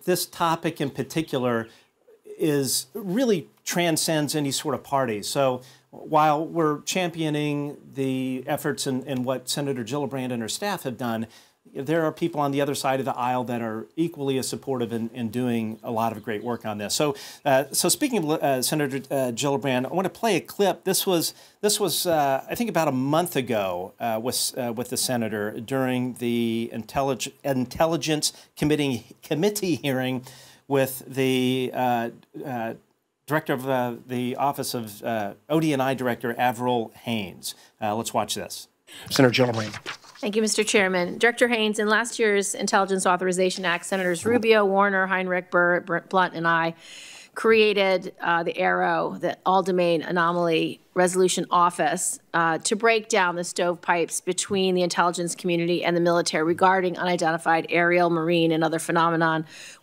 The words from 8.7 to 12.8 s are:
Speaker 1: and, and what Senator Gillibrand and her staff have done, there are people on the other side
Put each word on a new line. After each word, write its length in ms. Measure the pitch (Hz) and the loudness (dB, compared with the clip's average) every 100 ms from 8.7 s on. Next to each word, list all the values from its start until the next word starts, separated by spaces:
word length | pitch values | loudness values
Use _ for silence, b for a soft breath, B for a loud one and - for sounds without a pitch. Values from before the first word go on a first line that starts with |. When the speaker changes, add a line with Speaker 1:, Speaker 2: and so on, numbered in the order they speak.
| 127 139 | -2 -2
Speaker 1:
and, 180 | 127 143 | -4 -4
and 180 | 127 127 | -4 -2
what 240 | 131 - | -4 -4
Senator 340 | 156 139 127 | -4 -4 -4
Gillibrand 480 | 107 147 135 135 127 | -4 -4 -4 -4 -4
and 100 | 117 | -4
her 80 | 110 | -6
staff 340 | - 202 180 | -4 -4 -4
have 140 | 135 110 | -6 -6
done, 300 | 120 113 113 b b b - | -4 -4 -6 b b b -16
there 320 | 139 135 165 156 | -10 -2 0 0
are 60 | |
people 280 | 151 170 151 | -2 -4 0
on 120 | 143 | 0
the 100 | 139 | 0
other 140 | 143 | -2
side 240 | 135 | 0